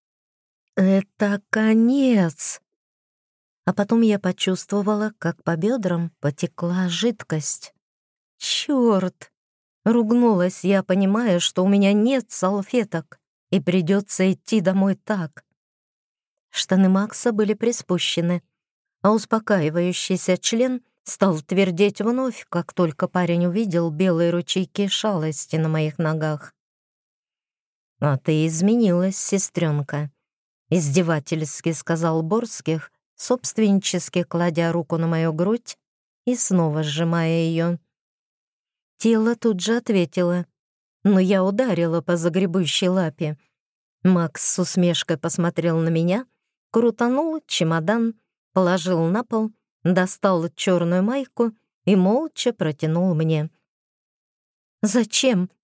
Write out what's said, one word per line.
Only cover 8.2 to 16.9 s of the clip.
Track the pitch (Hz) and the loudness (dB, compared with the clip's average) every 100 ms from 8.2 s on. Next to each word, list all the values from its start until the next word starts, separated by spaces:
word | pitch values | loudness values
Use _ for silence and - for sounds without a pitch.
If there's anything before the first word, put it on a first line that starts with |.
| _ _ | _ _
"Черт!" — | - - - 277 240 196 185 - - _ _ _ _ _ | -6 -6 -2 2 4 2 0 -6 -18 _ _ _ _ _
ругнулась | 202 233 214 240 240 202 180 - | 0 2 4 4 4 4 0 0
я, | 180 196 | 0 0
понимая, | 185 190 196 208 240 175 | 2 2 2 2 2 0
что | - - | 0 0
у | 185 | 2
меня | 202 196 | 4 4
нет | 208 226 269 220 | 4 2 0 -2
салфеток, | - 190 202 196 247 208 165 - - _ _ _ | -2 -2 -2 -2 -2 -2 -6 -8 -16 _ _ _
и | 190 | -2
придется | 139 185 160 196 196 - 190 | 2 0 2 0 0 0 0
идти | 185 - 220 | 0 -2 0
домой | 180 190 196 | 2 2 0
так. | 190 - 208 160 - - _ _ _ _ _ _ _ _ _ _ | -2 -4 -6 -6 -12 -20 _ _ _ _ _ _ _ _ _ _
Штаны | - - 190 | -10 0 4
Макса | 190 | 4